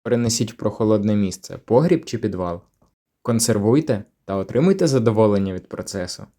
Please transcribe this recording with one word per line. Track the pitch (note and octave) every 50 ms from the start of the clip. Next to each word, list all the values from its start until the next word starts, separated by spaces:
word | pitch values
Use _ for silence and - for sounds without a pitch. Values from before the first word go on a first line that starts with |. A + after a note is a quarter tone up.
Перенесіть | _ A#2 A#2+ A#2+ A#2+ A#2 A#2 - B2 A2 -
в |
прохолодне | - - A2 - - A2+ G#2+ A2 G#2 G2+ G#2+ G#2
місце, | G#2 G2+ F#2 F2+ - - - -
погріб | - _ - A2 B2+ D#3 F3 F3 - -
чи | - -
підвал. | A2 - G#2 F#2+ F#2 F2+ F2 E2+ F2 _ _ _ _ _ _ _ _ _ _ _ _
Консервуйте | _ - A#2 A2+ - - A2 G#2 G2+ A2 B2 D3+ D#3 - A#2 G2 G#2 _ _ _ _
та | - G2
отримуйте | G2 F#2+ - - A#2+ D#3 F#3+ F#3+ F#3+ F3+
задоволення | D#3 C3+ B2+ A2+ A#2 A2 G#2+ A2 G#2+ G2+ G2 G2 F#2+ F#2
від | F2+ - _
процесу. | - G2+ G2 - - G2 F2+ F2 - - - - _